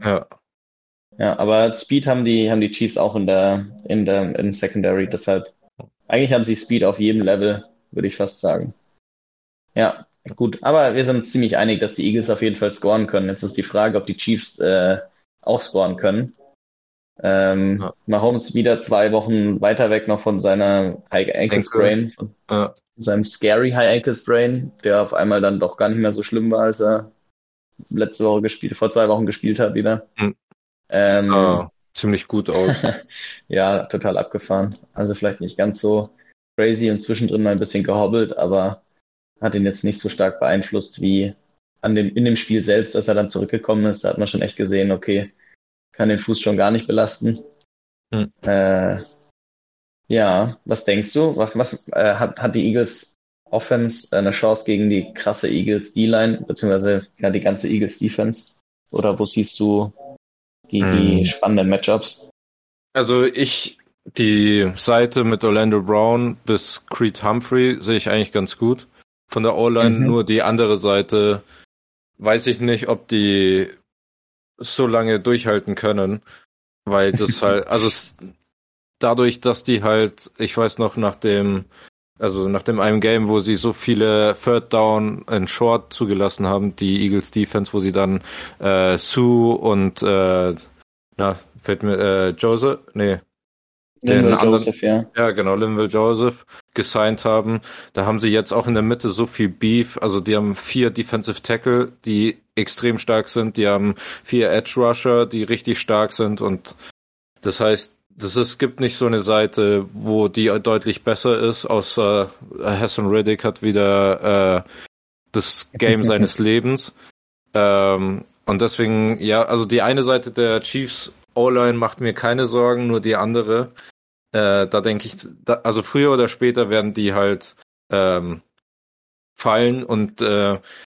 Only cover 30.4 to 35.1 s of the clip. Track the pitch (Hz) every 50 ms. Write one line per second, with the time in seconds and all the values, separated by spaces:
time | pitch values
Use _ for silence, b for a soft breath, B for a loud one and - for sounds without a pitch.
30.4 | _ _ _ _ _ _ _ _ _ - - 98 101 101 98 101 101 98 98 98
31.4 | 95 92 90 87 87 82 _ _ _ _ - - - 107 101 92 - - - 104
32.4 | 98 - 92 92 92 110 139 - - 82 - - - - B B B B B B
33.4 | B B - 95 95 95 101 98 - - - 101 - 101 92 98 101 - - 98
34.4 | - - 95 98 98 104 101 - _ _ - - 104 101